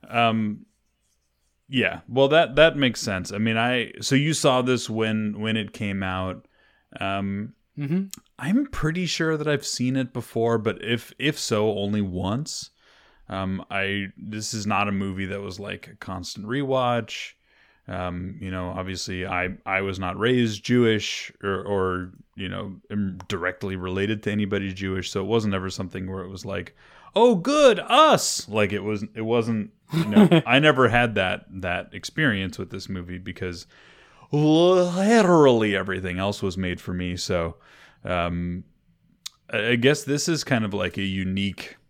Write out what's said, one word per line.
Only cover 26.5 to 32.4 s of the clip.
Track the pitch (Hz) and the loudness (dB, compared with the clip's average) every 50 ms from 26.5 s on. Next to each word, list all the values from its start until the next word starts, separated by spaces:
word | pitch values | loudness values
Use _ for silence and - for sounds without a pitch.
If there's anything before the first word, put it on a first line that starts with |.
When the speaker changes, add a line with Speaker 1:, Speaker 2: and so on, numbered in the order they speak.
| 95 95 - - _ _ _ - - - - - _ | -8 -8 -8 -10 _ _ _ -20 -20 -20 -20 -4 _
Speaker 1:
"Oh, | 196 233 247 240 | 4 6 6 6
good, | 180 170 254 285 302 294 262 214 - | 4 2 0 2 6 6 6 6 6
us!" | - - 226 277 311 311 247 170 - - - - - - | 0 2 6 6 8 8 6 4 2 -2 -4 -4 -8 -4
Like, | 104 110 107 95 101 | 0 2 2 2 0
it | 101 95 | -2 -2
was, | 104 107 101 107 107 _ | -2 -4 -4 -6 -8 _
it | 113 | -6
wasn't, | 110 110 117 120 113 113 117 110 101 - _ _ _ _ - | -2 0 0 0 2 0 -2 -2 -4 -6 _ _ _ _ -2
you | 160 165 | -2 0
know, | 208 208 214 208 175 175 160 - | 4 8 8 8 10 8 6 6
Speaker 2:
<laughs> | |
Speaker 1:
I | 113 120 135 | 6 4 6
never | 151 151 147 131 127 117 | 6 6 6 6 6 6
had | 117 120 120 117 107 | 6 4 2 2 2
that, | 101 92 92 95 - - - 90 95 | 0 0 0 -2 -4 -8 -12 -12 -6
that | 92 90 87 92 - - - | -4 -4 -4 -4 -6 -8 -14
experience | 98 - - _ - 160 139 107 98 | -12 -12 -8 _ 0 0 2 2 0